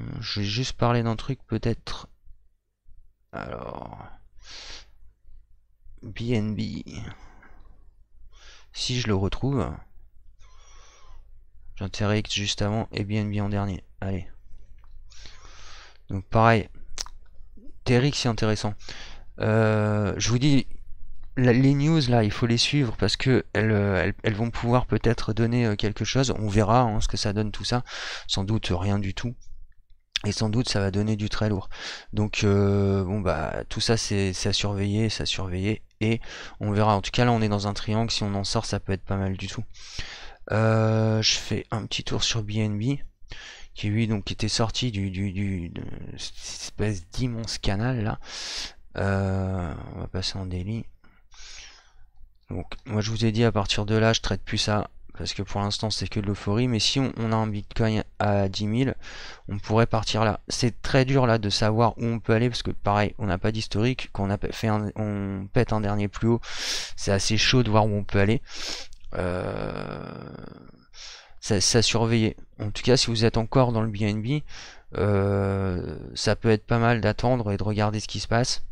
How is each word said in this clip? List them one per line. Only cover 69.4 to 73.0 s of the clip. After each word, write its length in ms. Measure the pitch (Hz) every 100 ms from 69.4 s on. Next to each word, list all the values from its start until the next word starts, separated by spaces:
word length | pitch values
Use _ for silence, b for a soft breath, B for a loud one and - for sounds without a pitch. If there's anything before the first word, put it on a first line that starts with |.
| 101 104 - 50 50 - - - - - - - - - - B B B B B
ça, 220 | - 104
ça 200 | - 120
surveiller. 540 | - 107 113 117 110 - - -
En 120 | 107
tout 120 | -
cas 140 | -
si 100 | 127